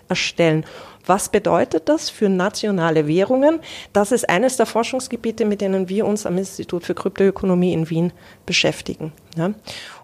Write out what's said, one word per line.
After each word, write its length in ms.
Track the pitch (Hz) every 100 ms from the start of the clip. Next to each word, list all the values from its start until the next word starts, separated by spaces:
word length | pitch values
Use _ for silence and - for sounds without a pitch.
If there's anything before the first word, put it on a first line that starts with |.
| -
erstellen. 560 | 180 - - 165 156 156 - - - -
Was 240 | 185 -
bedeutet 580 | 208 185 170 254 320 -
das 220 | 311 -
für 180 | - 208
nationale 800 | 185 190 - 214 196 165 160 147
Währungen? 540 | 165 196 262 285 330 - - -
Das 180 | 202 208
ist 160 | 240 -
eines 300 | 175 254 254
der 80 | 220
Forschungsgebiete, 800 | 220 233 262 - 233 226 220 214
mit 160 | 202
denen 260 | 196 190 180
wir 160 | 196
uns 220 | 208 208 -
am 100 | 180
Institut 480 | 196 - - 175
für 100 | -
Kryptoökonomie 800 | 175 196 - 190 185 190 180 180
in 160 | 165 160
Wien 240 | 165 175 - - -
beschäftigen. 680 | - 175 - 151 - - 156 - -
Ja? 180 | 165 170 214 - - - -